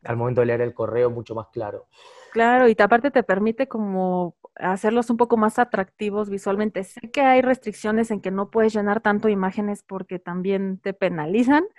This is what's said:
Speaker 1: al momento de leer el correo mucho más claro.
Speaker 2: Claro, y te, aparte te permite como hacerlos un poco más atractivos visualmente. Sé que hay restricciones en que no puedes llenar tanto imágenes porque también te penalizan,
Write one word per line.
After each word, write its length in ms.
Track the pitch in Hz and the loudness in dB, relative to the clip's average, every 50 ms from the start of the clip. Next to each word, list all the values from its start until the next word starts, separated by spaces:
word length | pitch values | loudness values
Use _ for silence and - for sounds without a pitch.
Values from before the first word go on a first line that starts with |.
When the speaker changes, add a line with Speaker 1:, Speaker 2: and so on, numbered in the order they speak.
| _ | _
Speaker 1:
al 120 | - 117 | -6 -4
momento 260 | 117 117 123 123 123 120 | -2 -2 -2 0 0 2
de 40 | |
leer 140 | 120 120 117 | 2 2 -2
el 140 | 120 120 117 | -2 -4 -4
correo 360 | - 113 107 110 120 123 120 | -6 -6 -4 -2 0 0 0
mucho 240 | 117 120 107 - 110 | -2 -4 -10 -10 -12
más 140 | 113 113 _ | -12 -12 _
claro. 380 | - 120 110 101 101 - - _ _ _ - - - - - - - | -10 -10 -10 -10 -10 -14 -16 _ _ _ -20 -20 -20 -20 -20 -8 -2
Speaker 2:
Claro, 360 | 226 233 233 247 254 254 233 | 0 2 4 4 6 6 6
y 60 | 220 | 6
te, 80 | - 208 | 4 4
aparte 280 | 202 240 233 226 285 | 4 4 4 2 2
te 120 | - 247 226 | 0 0 2
permite 440 | - 185 196 208 226 226 - 269 | 2 0 0 0 -2 -2 -2 -4
como 680 | 262 - 220 214 202 190 185 185 185 180 180 180 170 - _ _ - _ | -6 -4 -6 -6 -4 -2 -2 -2 0 0 -2 -2 -4 -8 _ _ -20 _
hacerlos 560 | - - - 185 190 - 214 226 240 240 - | -6 -4 -4 -4 0 -2 0 0 0 0 0
un 60 | 240 | 2
poco 200 | 226 240 233 233 | 2 2 2 4
más 220 | 220 214 220 - - | 2 2 2 2 0
atractivos 720 | 240 240 - 202 190 _ _ - 208 208 196 208 214 202 | -2 -2 -2 -6 -6 _ _ -8 -6 -4 -4 -4 -4 -4
visualmente. 540 | 196 196 - 202 190 202 214 214 - 185 196 | -6 -6 -4 -4 -2 -2 -2 -2 -4 -6 -10
Sé 260 | - - - - 226 | -10 -12 -20 -18 -8
que 120 | - 294 277 | -2 2 4
hay 180 | 262 254 254 | 4 6 4
restricciones 680 | 254 262 254 254 - 214 202 - - 214 214 220 233 226 | 4 2 0 -2 -2 -12 -12 -8 -4 -2 0 0 0 0
en 100 | 220 196 | -2 -4
que 100 | - 190 | -4 -4
no 200 | 190 196 202 196 | -4 -4 -4 -2
puedes 240 | - 226 220 220 214 | 0 2 2 2 2
llenar 260 | 214 202 208 202 220 | 0 0 0 0 0
tanto 280 | - 214 208 208 - 220 | 0 0 0 2 0 0
imágenes 540 | 208 196 190 185 185 - 208 208 208 - _ | 0 0 -2 -2 -2 -4 -6 -6 -6 -8 _
porque 360 | _ 190 190 185 - 185 180 | _ -12 -12 -12 -10 -12 -12
también 600 | - 175 175 180 180 196 196 190 196 190 190 185 | -10 -8 -8 -6 -4 -2 -2 -2 -2 -4 -6 -6
te 140 | - 196 190 | -8 -8 -6
penalizan, 720 | - 196 180 175 160 151 156 190 233 247 240 285 302 359 440 _ | -2 -2 -2 -2 -2 -6 -2 0 0 4 4 4 2 2 0 _